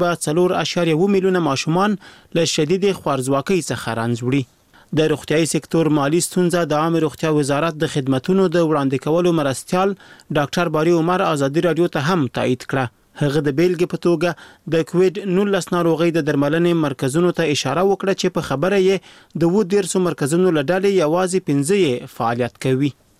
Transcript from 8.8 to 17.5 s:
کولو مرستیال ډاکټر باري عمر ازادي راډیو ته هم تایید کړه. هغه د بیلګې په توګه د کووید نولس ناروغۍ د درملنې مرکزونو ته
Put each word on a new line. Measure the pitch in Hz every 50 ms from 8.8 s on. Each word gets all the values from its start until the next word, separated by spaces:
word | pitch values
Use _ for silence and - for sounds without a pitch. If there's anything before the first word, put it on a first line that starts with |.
| 139 135 139 131 - 151
کولو | 156 175 175 180 165 160
مرستیال | 143 135 123 - - - 180 185 190 202 190 - - - - - - - 156
ډاکټر | 151 143 - - 180 175 165 151
باري | 156 156 170 175 165
عمر | 160 175 180 185 190 165
ازادي | 160 139 139 139 143 165 156
راډیو | 170 156 156 175 170 -
ته | 160 135
هم | 160 190 170 135 117 -
تایید | 131 117 123 127 - - -
کړه. | - 135 127 117 _ _ _ _ - -
هغه | 151 143 139 160 143
د | 147 131
بیلګې | 147 175 180 180 156 180 170
په | - 160 -
توګه | 175 175 156 175 170 156 - - - - _ - 151 147
د | 165 156 -
کووید | - 175 190 185 160 208 202 196 175
نولس | 190 208 202 196 180 165 - 185
ناروغۍ | 175 165 170 160 147 170 175 156
د | 165 143
درملنې | 151 147 139 143 143 156 170 175 175 170 165 156
مرکزونو | 139 131 - 139 131 131 170 180 175 156 -
ته | 165 147